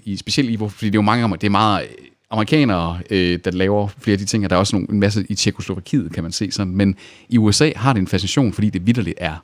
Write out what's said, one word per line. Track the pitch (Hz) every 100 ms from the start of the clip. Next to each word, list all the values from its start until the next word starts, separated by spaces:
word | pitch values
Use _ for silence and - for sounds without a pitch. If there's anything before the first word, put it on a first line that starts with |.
i, | - 98
specielt | - - 131
i, |
hvor, | 113 104
fordi | - 110
det |
er | 107
jo |
mange | 104 117
amer-, | 117 85
det | 104
er |
meget, | 101 107 98
øh, | 58 58 64 _ -
amerikanere, | 110 107 156 135 92 85 87 90
øh, | 98 90 87
der | 90
laver | 90 95 104 101 -
flere | -
af | 101
de |
ting, | 101 110
og | 98
der | 90
er |
også | 101 101
nogle, | -
en | 104
masse | 101 104 -
i |
Tjekkoslovakiet, | 101 - - - 95 - 139 82
kan | 82
man | 82
se | - 101
sådan. | - 95 92
Men | 98 92 - - -
i | 120
U | 107
S | 101
A | 151 -
har | 123
det | 117
en | 92
fascination, | 95 92 - 123
fordi | 90 104
det | 98 92
vitterligt | 120 147 -
er | 85 78